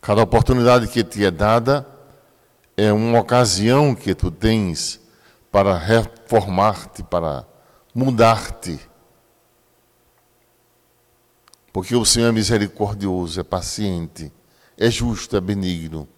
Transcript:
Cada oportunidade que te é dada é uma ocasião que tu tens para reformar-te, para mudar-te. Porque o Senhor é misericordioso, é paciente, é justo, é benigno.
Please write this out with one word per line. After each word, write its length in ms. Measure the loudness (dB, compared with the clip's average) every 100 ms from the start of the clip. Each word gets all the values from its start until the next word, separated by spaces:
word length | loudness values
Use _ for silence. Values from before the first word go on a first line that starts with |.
Cada 220 | 0 2
oportunidade 640 | 4 2 2 2 6 4 4
que 160 | -2
te 180 | -4 0
é 80 | 0
dada 560 | 2 2 2 2 -2 -2 -20 -20 _ _ _ _ _ _ 0
é 140 | 2
uma 300 | 2 2 2
ocasião 760 | 2 2 2 2 2 4 2
que 200 | 0 -4
tu 160 | -2 -4
tens 680 | -2 0 0 -2 -4 -8 -10 _ _ _ _ _
para 240 | 0 2 0
reformar-te, 1300 | 2 0 0 -12 0 0 0 0 0 0 -10 -18
para 440 | -6 -4 -4 -6 -10 _ _ _ _
mudar-te. 880 | -4 -2 4 4 4 -2 -12 -12 -12 -14 _ _ _ _ _ _ _ _ _ _ _ _ _ _ _ _ _ _ _ _ _ _ _ _ _ _ _ _
Porque 220 | -10 -2
o 100 | -2
Senhor 240 | 0 2 2
é 40 |
misericordioso, 1080 | 2 0 0 0 -4 -6 -4 -4 -4 -6 -8
é 40 |
paciente, 880 | -6 -6 -6 -6 -6 -4 -8 -12 -16 _ _ _ _ -2
é 120 | -2
justo, 460 | 0 -4 -4 -4 -4
é 40 |
benigno. 680 | -2 -4 -2 -4 -8 -12 -14